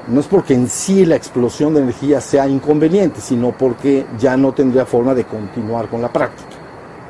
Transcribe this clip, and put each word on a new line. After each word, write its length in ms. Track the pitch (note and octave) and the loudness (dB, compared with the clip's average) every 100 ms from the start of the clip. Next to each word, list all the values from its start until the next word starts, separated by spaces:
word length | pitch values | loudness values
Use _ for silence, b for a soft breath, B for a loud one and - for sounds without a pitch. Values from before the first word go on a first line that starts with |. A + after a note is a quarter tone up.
| - | -2
no 120 | B2 | -2
es 80 | D3 | 2
porque 260 | G3 - | 0 2
en 140 | B2+ B2 | 2 0
sí 380 | - - G3 F3 | -2 2 4 4
la 100 | D3 | 2
explosión 580 | - B2 A#2+ - D3 | 0 -2 -2 0 0
de 80 | D3+ | 2
energía 380 | C3 A#2 C3+ C#3 | 0 -2 0 0
sea 280 | - C#3 C#3 | 2 0 2
inconveniente, 760 | C3+ D3 D3+ D#3+ G3 F3+ - | 0 0 2 2 2 0 -2
sino 300 | - B2 B2 | -4 -2 0
porque 540 | A2+ C3 A#2 C#3 C3+ C#3+ A2+ | 0 -2 0 0 0 -2 -2
ya 160 | C3 C3 | 0 2
no 160 | C3+ | 2
tendría 320 | B2+ C3 B2 B2 | 2 2 2 2
forma 300 | A#2+ B2 B2+ | 2 2 0
de 80 | |
continuar 640 | G#2+ A2 G2+ - G#2+ A#2 G#2 | -2 -6 -8 -8 -6 -6 -4
con 140 | A#2 | -6
la 80 | A#2+ | -4
práctica, 480 | D#3+ C3 - - - - - - - - | -2 -4 -8 -20 -20 -20 -20 -20 -20 -14